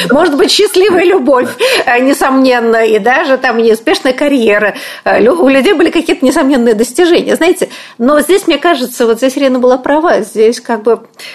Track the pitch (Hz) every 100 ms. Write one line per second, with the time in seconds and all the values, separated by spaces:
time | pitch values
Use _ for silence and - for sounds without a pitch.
0 | 175 269 349 285 403 - 415 370 403 349
1 | 349 381 254 254 247 - 494 466 - 240
2 | 262 277 285 269 262 247 233 226 226 214
3 | 208 269 330 262 262 233 226 220 - -
4 | - - 294 277 220 208 208 - - -
5 | - 196 208 330 269 269 262 320 320 339
6 | 320 302 254 330 269 277 233 208 233 -
7 | 349 339 - 208 320 339 - - - -
8 | 240 302 285 381 - 285 349 294 247 -
9 | 233 233 262 285 269 254 247 254 254 294
10 | 330 202 208 208 220 240 - 226 226 220
11 | - - -